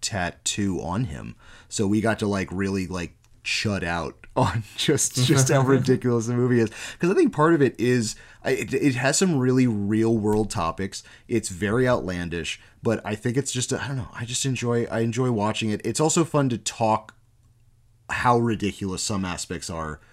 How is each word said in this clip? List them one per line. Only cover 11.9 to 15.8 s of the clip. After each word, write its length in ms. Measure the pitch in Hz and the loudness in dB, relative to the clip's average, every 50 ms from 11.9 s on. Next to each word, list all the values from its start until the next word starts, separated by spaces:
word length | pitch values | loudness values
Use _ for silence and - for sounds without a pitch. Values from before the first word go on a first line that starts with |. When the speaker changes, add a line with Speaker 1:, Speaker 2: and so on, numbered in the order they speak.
| 123 78 67 92 90 87 87 85 82 85 76 - - - - - - - - | 2 0 0 -4 -4 -4 -4 -4 -4 -6 -6 -6 -8 -10 -12 -20 -14 -4 -2
Speaker 1:
but 160 | 120 110 - - | -2 -2 -2 -2
I 120 | 98 107 | -6 -6
think 200 | - - 120 113 | -4 -4 -2 -2
it's 140 | 135 - - | -2 -2 -2
just, 220 | - 123 123 - | -4 -4 -4 -4
a, 100 | 135 - | -4 -6
I 60 | - 120 | -4 -6
don't 80 | 139 | -6
know, 120 | 131 101 - - | -8 -8 -10 -10
I 100 | - 117 | -12 -10
just 200 | 113 123 - - | -6 -6 -4 -2
enjoy, 380 | 135 127 113 120 120 120 120 117 | -2 -2 -2 -2 0 0 0 0
I 160 | - - 113 | -2 0 0
enjoy 320 | 113 117 107 120 127 127 | 0 0 0 0 0 0
watching 380 | 120 104 101 107 107 - 110 110 | 2 2 0 0 0 -2 -2 -2
it. 100 | 104 101 | -2 -2